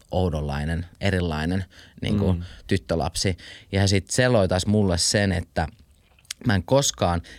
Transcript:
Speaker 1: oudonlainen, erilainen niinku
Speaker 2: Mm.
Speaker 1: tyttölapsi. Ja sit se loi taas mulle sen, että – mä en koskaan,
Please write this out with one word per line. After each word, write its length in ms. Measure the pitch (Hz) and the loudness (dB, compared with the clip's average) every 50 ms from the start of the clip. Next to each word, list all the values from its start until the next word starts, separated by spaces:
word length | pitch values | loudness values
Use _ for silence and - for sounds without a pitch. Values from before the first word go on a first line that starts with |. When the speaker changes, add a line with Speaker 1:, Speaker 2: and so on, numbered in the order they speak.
| _ _ | _ _
Speaker 1:
oudonlainen, 760 | - 90 92 87 76 76 73 71 71 73 73 82 82 85 85 - - - | -2 -2 0 0 -2 -4 -4 -4 -4 -4 -4 -4 -4 -4 -6 -10 -8 -4
erilainen 640 | - 98 95 90 87 85 76 76 80 87 90 98 95 - - - - - - - | -2 -2 0 0 -2 -2 -4 -4 -2 -2 -2 -2 -4 -8 -12 -20 -20 -20 -14 -8
niinku 300 | - 107 104 101 98 95 | -4 -2 0 0 2 2
Speaker 2:
Mm. 100 | 90 85 87 - - - - | 0 0 -4 -8 -14 -16 -4
Speaker 1:
tyttölapsi. 680 | - 98 92 - - 85 80 69 - - - - 98 87 - - - - - - - | -2 -2 -2 -2 -2 -2 -2 -2 -2 -4 -2 -2 -2 -2 -4 -8 -18 -20 -20 -10 -2
Ja 160 | 98 98 98 92 | 0 2 4 4
sit 220 | 98 95 - - | 4 2 0 0
se 180 | - - 127 127 | 0 2 2 4
loi 200 | 123 107 95 90 | 4 4 4 4
taas 180 | 92 90 - | 2 0 2
mulle 320 | 101 104 107 101 95 85 85 | 2 2 2 2 2 2 0
sen, 340 | - - - 104 101 98 | 0 0 2 2 2 2
että – 340 | 90 85 - - - 87 80 78 - - - _ _ _ _ _ _ _ _ - - - - | 0 -2 -4 -4 -4 -4 -4 -4 -6 -14 -20 _ _ _ _ _ _ _ _ -16 -14 -6 -2
mä 80 | - 98 | 0 0
en 80 | 95 | 0
koskaan, 600 | - - 131 139 139 - - - 101 87 87 85 - - - | 2 2 2 2 2 0 -2 0 0 0 0 -2 -4 -8 -14